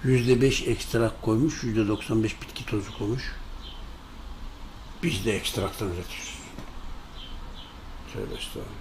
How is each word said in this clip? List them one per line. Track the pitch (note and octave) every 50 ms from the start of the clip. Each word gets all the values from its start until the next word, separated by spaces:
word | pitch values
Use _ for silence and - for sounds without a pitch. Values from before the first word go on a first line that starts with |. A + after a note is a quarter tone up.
| -
Yüzde | C3 C3 B2+ A#2+ B2 B2+ A#2+
beş | C3 C3+ - - - -
ekstrak | A2+ - - - - A#2 A#2 A2+ - -
koymuş, | - - A2 A2+ C#3 D#3+ - - -
yüzde | B2 G#2+ A2 G#2+ G2+
doksan | G#2+ G2 - - A#2 A2 A2
beş | G#2+ - -
bitki | - - - - B2
tozu | - - G#2 G2 - - -
koymuş. | G#2+ G2+ A#2 C3+ - - - - - - - - - - - - - - - - - - - - - - - - - - - - - - - - - - - - -
Biz | E3+ D3 G2 F#2+
de | A2 G#2
ekstraktan | F#2 - - - A2+ G2 F#2+ - - A2 F#2+
üretiyoruz. | F2 F2 E2+ - - - - - - - - - - - - - - - - - - - - - - - - - - - - - - - - - - - - - - - - - -
Tövbe | - G1+ G1+ -
estağfurullah. | - - - - G#1 G#1 G#1 G#1 G#1+